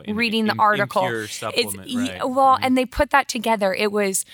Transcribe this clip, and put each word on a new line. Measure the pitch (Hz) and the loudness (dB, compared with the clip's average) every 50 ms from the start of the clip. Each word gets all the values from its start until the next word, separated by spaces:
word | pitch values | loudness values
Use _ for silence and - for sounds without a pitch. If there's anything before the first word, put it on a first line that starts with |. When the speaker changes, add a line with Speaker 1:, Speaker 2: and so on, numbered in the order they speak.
| - | -10
Speaker 1:
in, | - 214 | -8 -4
Speaker 2:
reading | 214 233 226 220 226 220 | -2 -2 0 0 0 0
the | 214 | 0
Speaker 1:
in, | 190 - | 0 2
Speaker 2:
article. | 214 208 208 202 202 - - 202 | 2 2 4 2 0 -2 0 0
Speaker 1:
impure | 185 - 117 113 107 | 0 0 -2 -4 -6
Speaker 2:
It's | 104 - | -6 -8
Speaker 1:
supplement, | - - 107 - - - - - - - - | -8 -8 -4 -2 -2 -2 -2 -6 -10 -10 -8
Speaker 2:
y-, | 254 240 247 254 277 269 | -6 -4 -4 -4 -4 -6
Speaker 1:
right. | - 277 | -6 -2
Speaker 2:
well, | 254 277 269 269 262 | 0 4 4 4 4
Speaker 1:
Mm-hmm. | 262 - | 4 2
Speaker 2:
and | 262 254 254 | 2 2 2
they | 254 | 0
put | - - - 294 - | 0 0 -2 0 2
that | - 277 262 - | 2 2 2 0
together. | - 247 208 226 226 208 208 190 185 | -4 -4 -2 0 0 2 2 0 0
It | - 214 208 | 0 -2 0
was | 202 214 202 190 196 - - - | 0 0 0 0 0 -2 -6 -8